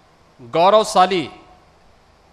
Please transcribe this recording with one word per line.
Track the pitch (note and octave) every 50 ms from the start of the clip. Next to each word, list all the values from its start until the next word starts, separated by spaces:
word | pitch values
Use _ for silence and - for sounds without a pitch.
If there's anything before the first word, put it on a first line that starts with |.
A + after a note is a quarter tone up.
| _ _ _ _ _ _ _ _
गौरवशाली | B2+ A#2 A#2+ D#3+ E3+ F#3+ G#3 A3 G#3+ - - F#3+ F#3 F#3 G3 F3+ C#3 G#2 - - - _ _ _ _ _ _ _ _ _ _ _ _ _ _ _ _ _